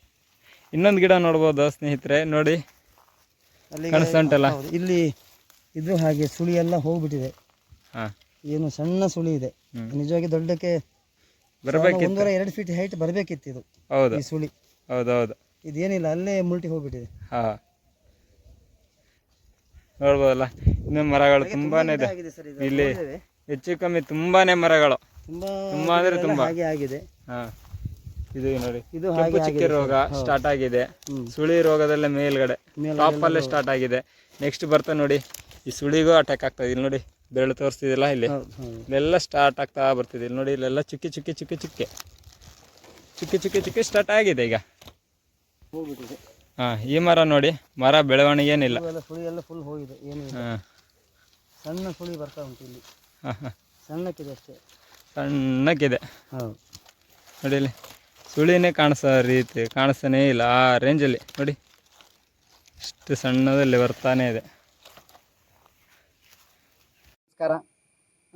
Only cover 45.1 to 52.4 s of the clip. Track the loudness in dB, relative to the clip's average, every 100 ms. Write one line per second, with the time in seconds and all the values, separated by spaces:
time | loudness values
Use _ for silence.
45.1 | _ _ _ _ _ _ -12 -12 -12 -16
46.1 | -20 -20 _ _ -6 -4 -4 -2 0 4
47.1 | 4 6 4 2 0 _ 0 4 6 6
48.1 | 6 6 4 2 2 2 0 -4 -8 -12
49.1 | -10 -10 -10 -12 -14 -14 -14 -14 -16 -14
50.1 | -14 -12 -10 -8 -8 -10 _ _ _ _
51.1 | _ _ _ _ _ -12 -10 -10 -12 -12
52.1 | -12 -14 -14